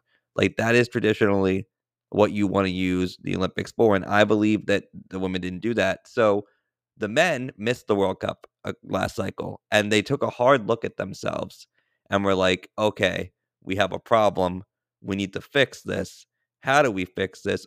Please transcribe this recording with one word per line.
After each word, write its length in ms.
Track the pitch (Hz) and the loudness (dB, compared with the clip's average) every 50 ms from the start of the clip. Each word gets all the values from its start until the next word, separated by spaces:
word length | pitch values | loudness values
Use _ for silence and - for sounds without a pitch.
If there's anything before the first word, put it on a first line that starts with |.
| _ _ _ _ _ _ _ | _ _ _ _ _ _ _
Like, 220 | - 101 98 - | 0 0 0 0
that 180 | - 110 113 117 | 0 0 2 4
is 120 | 120 120 | 2 2
traditionally 800 | 117 - 117 107 107 110 - 117 101 101 98 95 95 92 98 101 _ _ _ _ _ _ _ _ _ - | 2 -2 0 0 0 2 2 2 2 2 2 2 2 0 0 -4 _ _ _ _ _ _ _ _ _ 2
what 200 | 98 104 98 87 | 2 2 2 4
you 120 | 104 101 | 0 0
wanna 220 | 95 95 98 98 | 2 2 0 0
use 500 | 95 90 92 92 90 90 90 90 90 - _ - | 0 0 -2 0 0 0 0 0 -2 -4 _ -8
the 120 | 95 95 | -6 -4
Olympics 340 | 92 92 90 - - 95 - | -2 -2 -4 -4 -6 -8 -8
for, 240 | - - 117 110 101 | 0 2 4 4 4
and 80 | 95 - | 2 0
I 220 | - 101 104 107 | 0 2 4 4
believe 400 | 104 110 107 104 107 107 101 - | 4 4 2 4 2 2 0 0
that 200 | - 101 95 - _ _ - - _ | -2 -2 -2 -2 _ _ -20 -20 _
the 80 | - | -8
women 220 | 95 95 92 92 92 | -6 -4 -4 -4 -4
didn't 220 | 90 92 92 90 | -6 -6 -8 -6
do 120 | 85 113 117 | -6 -4 0
that. 340 | 107 92 95 90 - _ - | 0 0 0 -2 -4 _ -8
So 360 | - 127 113 107 101 104 101 _ _ _ _ _ _ _ _ _ _ | 0 2 2 4 2 0 -2 _ _ _ _ _ _ _ _ _ _
the 100 | _ 110 | _ -8
men 460 | 101 110 139 170 180 156 123 127 131 - | -4 0 0 0 0 0 -4 -8 -10 -10
missed 300 | - 104 117 123 - - | -6 -4 -4 -4 -4 -2
the 80 | - 107 | -2 2
World 240 | 101 98 92 95 - | 2 2 0 0 -4
Cup, 280 | - - - _ - _ _ _ _ | -6 -6 -6 _ -16 _ _ _ _
uh, 80 | - 98 _ _ | -12 -12 _ _
last 320 | - - 95 98 101 - | -6 -4 -4 -4 -4 -4
cycle, 460 | - 98 98 - - - - 104 - _ _ | -6 -8 -8 -8 -10 -10 -10 -10 -14 _ _
and 180 | - 107 104 104 | 0 2 2 4
they 120 | 107 107 | 2 0
took 200 | 98 - 135 139 | 2 0 -4 -2
a 80 | 117 110 | -2 -6
hard 380 | - - 123 127 143 131 104 | -2 0 2 4 4 2 2
look 160 | 101 117 - - | -2 -4 -4 -4
at 140 | 95 - | -10 -8
themselves 680 | - 101 95 - - - - - - - - - - - _ _ _ _ _ _ _ _ _ | -8 -8 -8 -8 -8 -8 -6 -6 -6 -8 -10 -12 -20 -20 _ _ _ _ _ _ _ _ _
and 160 | 101 101 101 | -2 0 2
were 100 | 98 98 | 2 2
like, 340 | 92 92 92 90 92 - - _ | 4 4 2 2 0 -4 -14 _
"Okay, 540 | - 107 107 - - 107 92 90 90 90 95 _ _ _ _ _ _ _ | -2 -2 -2 0 2 0 0 0 -2 -8 -10 _ _ _ _ _ _ _
we 140 | - 95 | -6 0
have 160 | 98 101 90 - | 0 0 -2 -2
a 60 | 92 | -8
problem. 680 | _ - 120 113 107 101 87 95 92 90 90 90 - _ _ _ _ _ _ _ | _ 0 2 4 4 2 2 2 -2 -2 -2 -6 -12 _ _ _ _ _ _ _
We 140 | - 107 98 | -8 -6 -4
need 160 | 98 101 95 | -4 -4 -6
to 100 | - 95 | -8 -12
fix 420 | - - - 143 - - - - - | -14 -4 0 0 0 0 -2 -14 -8
this. 420 | 101 95 95 92 - - - - _ _ _ _ _ _ _ - | -6 -6 -6 -6 -8 -12 -20 -20 _ _ _ _ _ _ _ -4
How 180 | 131 135 147 | 0 2 2
do 100 | 151 127 | 2 2
we 140 | 101 95 90 | 0 -2 -6
fix 380 | - _ - 95 92 - - - | -6 _ -6 -6 -6 -6 -8 -4
this? 220 | - 95 92 - | -4 -4 -4 -6